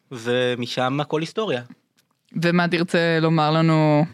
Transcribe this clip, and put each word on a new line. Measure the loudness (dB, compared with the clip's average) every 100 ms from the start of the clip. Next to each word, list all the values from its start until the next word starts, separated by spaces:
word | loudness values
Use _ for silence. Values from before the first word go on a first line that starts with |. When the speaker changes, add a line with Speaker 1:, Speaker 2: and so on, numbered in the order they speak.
| _
Speaker 1:
ומשם | -10 -4 0 0 -2 -6 -2 -2 -2
הכל | -4 -4
היסטוריה. | -4 -6 -4 -4 -8 -20 _ _ _ _ _ -4
Speaker 2:
ומה | 0 0 0
תרצה | 0 0 0 2 2
לומר | 2 2 2
לנו, | 2 2 2 4 2 0